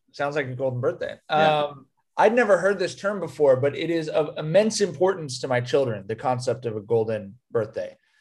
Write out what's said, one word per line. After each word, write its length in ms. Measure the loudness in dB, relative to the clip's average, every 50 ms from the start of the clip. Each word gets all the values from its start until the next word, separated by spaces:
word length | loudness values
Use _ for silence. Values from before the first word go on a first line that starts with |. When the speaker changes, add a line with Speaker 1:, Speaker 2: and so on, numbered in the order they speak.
| _ _
Speaker 1:
sounds 240 | -8 -6 -6 -4 -4
like 120 | -4 -6 -6
a 80 | -6
golden 260 | -4 -4 -4 -2 -2
birthday. 380 | -2 -4 -4 -4 -6 -10 -10 -12 _ -2
Speaker 2:
Yeah. 360 | 0 2 4 4 4 2 0
Speaker 1:
Um, 200 | -2 -6 -12 -20 _ _ _ _ _ _ 4
I'd 160 | 4 6 6
never 240 | 4 4 4 4 4
heard 220 | 4 2 0 0
this 160 | -2 -4 -6
term 240 | -6 -6 -4 -4 -4
before, 380 | -6 -6 -2 2 4 4 6 4
but 200 | 2 0 -2 -2
it 140 | -2 -2
is 180 | -2 -2 -2 -2
of 260 | 0 0 -2 -2 -4 -6
immense 420 | -4 2 2 4 4 2 2 0
importance 580 | 0 -2 0 2 2 2 2 0 -6 -10 -10 -8
to 60 | -4 0
my 140 | 0 0
children, 440 | 0 2 2 2 2 0 -2 -4 -6 -8
the 80 | -8
concept 500 | -4 -2 -2 -2 -2 -2 -4 -4 -4 -4
of 100 | -6 -6
a 60 | -8
golden 540 | -2 0 0 0 2 0 -2 -6 -6 -10 -16 -20 _ _
birthday. 440 | -4 -4 -4 -4 -4 -8 -8 -8 -10 _ _ _ _ _